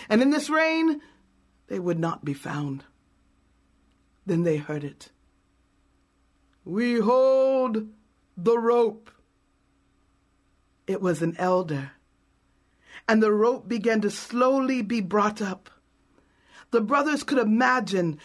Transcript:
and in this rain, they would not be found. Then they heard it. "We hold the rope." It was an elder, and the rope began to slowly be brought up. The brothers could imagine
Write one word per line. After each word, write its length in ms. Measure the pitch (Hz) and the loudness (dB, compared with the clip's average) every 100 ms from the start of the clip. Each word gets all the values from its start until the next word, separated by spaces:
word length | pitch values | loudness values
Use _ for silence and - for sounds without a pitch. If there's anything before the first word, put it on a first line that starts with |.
| - | 0
and 140 | 220 | 2
in 80 | 269 | 4
this 220 | 302 294 | 2 0
rain, 500 | 311 320 320 320 294 - _ _ _ _ _ _ | 0 2 2 0 -2 -8 _ _ _ _ _ _
they 120 | 196 | -6
would 180 | 175 165 | -4 -2
not 260 | 165 160 | -2 -4
be 100 | 143 | -6
found. 500 | 139 - 147 147 135 - _ _ _ _ _ _ _ _ _ _ _ _ _ - | -8 -6 -6 -6 -8 -12 _ _ _ _ _ _ _ _ _ _ _ _ _ -4
Then 180 | 170 | 0
they 140 | 170 151 | 0 -2
heard 260 | 147 151 | -4 -10
it. 280 | 143 - - _ _ _ _ _ _ _ _ _ _ _ _ _ _ _ | -10 -14 -20 _ _ _ _ _ _ _ _ _ _ _ _ _ _ _
"We 360 | - 190 240 240 | -8 -2 0 2
hold 880 | 208 254 262 262 262 269 254 220 220 - _ _ _ - | 2 4 4 4 2 2 0 -2 -6 -16 _ _ _ -4
the 220 | 180 233 | 0 2
rope." 500 | 226 240 226 214 - _ _ _ _ _ _ _ _ _ _ _ _ _ _ _ _ _ - | 2 2 2 -2 -16 _ _ _ _ _ _ _ _ _ _ _ _ _ _ _ _ _ -8
It 160 | 190 | -4
was 220 | 185 156 | -2 0
an 120 | 165 165 | -2 -2
elder, 560 | 180 185 170 143 139 - _ _ _ _ _ _ _ _ _ - - | 0 0 0 -6 -8 -14 _ _ _ _ _ _ _ _ _ -10 0
and 160 | 220 | 2
the 100 | 214 | 4
rope 340 | 208 220 269 185 | 4 2 0 -4
began 340 | 233 226 220 | -4 0 0
to 100 | 202 | 0
slowly 720 | 208 - 240 254 269 262 254 | -4 -8 0 2 2 0 -2
be 180 | 202 233 | -2 -4
brought 400 | 180 208 214 214 | -2 0 0 -2
up. 300 | 196 185 - _ _ _ _ _ _ _ _ - - | -8 -8 -16 _ _ _ _ _ _ _ _ -20 -2
The 100 | 233 | 0
brothers 400 | 214 285 294 294 | 2 0 2 -2
could 160 | - 269 | 0 0
imagine 800 | 214 220 254 254 185 190 170 147 | 2 2 2 2 -2 -2 -2 -4